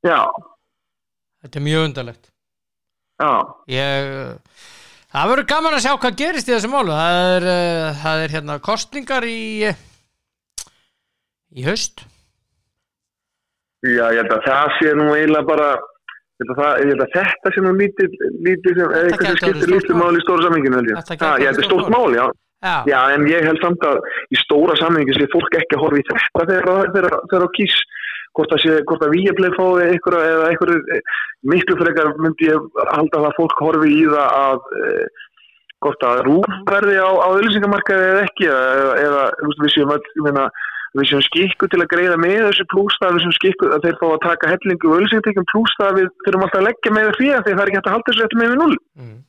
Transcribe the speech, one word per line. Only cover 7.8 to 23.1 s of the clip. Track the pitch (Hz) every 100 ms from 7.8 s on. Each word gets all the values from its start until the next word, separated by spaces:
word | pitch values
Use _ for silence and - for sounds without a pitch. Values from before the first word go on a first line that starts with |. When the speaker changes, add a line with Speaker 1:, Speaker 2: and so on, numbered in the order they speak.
| 160
Speaker 2:
það | 147 156 156
er, | 160 156
hérna, | 147 147
kosningar | - 220 - 285 247 269 233
í, | 226 220 214
eh, | 214 185 - _ _ _ _ _ _ - - _ _ _ _ _ _ _ _
í | 127 131
haust. | 220 - - - _ _ _ _ _ _ _ _ _ _ _ _ _ _ _ _ _
Speaker 1:
Já, | 127 120 117
ég | 117
held | 113
að | 110 135
það | 135 147
sé | - 156
nú | 147 151
eiginlega | 151 156 156 143
bara, | 151 147
ég | 135 - _ - - _ _ 127
held |
að | 127
það, | 147 139
ég | 143
held | 139
að | 135
þetta | 175 196 - 190
sé | 190
nú | 190
lítið, | 190 202 - 190 - - -
lítið | 170 185 180 175
sem, | 170
eða |
Speaker 2:
Þetta | 165 175
Speaker 1:
eitthvað | 165 190
sem |
Speaker 2:
gæti | 175
orðið |
Speaker 1:
skiptir | 180 170 175
Speaker 2:
stórt |
Speaker 1:
litlu | 190 - 170
Speaker 2:
mál. |
Speaker 1:
máli | 175 170
í |
stóra | - 175 175
samhenginu, | 165 135 127
held | 113
ég. | 107
Speaker 2:
Þetta | - 160
gæti | 160
Speaker 1:
Ha, |
Speaker 2:
orðið | 139
Speaker 1:
já, | 135
þetta | 135
er | -
Speaker 2:
stórt | 185
Speaker 1:
stórt | -
Speaker 2:
mál. | 233
Speaker 1:
mál, | 220
já. | 120 123 - _ _
Speaker 2:
Já. | 185 160
Speaker 1:
Já, | 127 135
en | 131